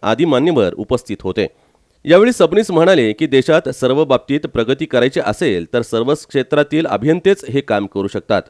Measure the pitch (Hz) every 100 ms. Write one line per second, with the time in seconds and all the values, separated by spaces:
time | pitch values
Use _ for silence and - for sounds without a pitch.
0 | 101 113 170 131 156 151 95 - 107 123
1 | - 101 95 92 90 _ _ _ _ _
2 | - 175 226 240 165 190 220 170 170 180
3 | 113 107 151 131 127 156 147 139 127 135
4 | 151 127 - 143 - - 113 135 156 127
5 | 127 147 - - 165 92 85 120 117 113
6 | 120 147 - 139 127 147 147 151 - 104
7 | 127 160 190 196 - 127 139 107 101 98
8 | 98 104 - 101 -